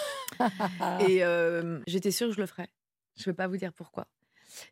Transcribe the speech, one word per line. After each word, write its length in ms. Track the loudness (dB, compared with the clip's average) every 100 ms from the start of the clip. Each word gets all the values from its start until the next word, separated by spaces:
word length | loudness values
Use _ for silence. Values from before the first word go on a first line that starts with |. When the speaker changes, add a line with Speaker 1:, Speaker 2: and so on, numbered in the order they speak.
| -6 -8 -10 -2
Speaker 1:
<laughs> 720 | -2 0 -4 0 -2 4 6
Speaker 2:
Et, 140 | 6
euh, 560 | 6 4 2 2 -2 -6 -2
j'étais 240 | 0 0
sûre 180 | 0 0
que 60 |
je 60 | 0
le 60 | -4
ferais. 220 | -6 -14 _ _ _ _ -8
Je 80 |
peux 100 | -6
pas 120 | -2 -2
vous 100 | -2
dire 160 | -6
pourquoi. 340 | -10 -12 -12 -12 _ _ _ -20 -20 -14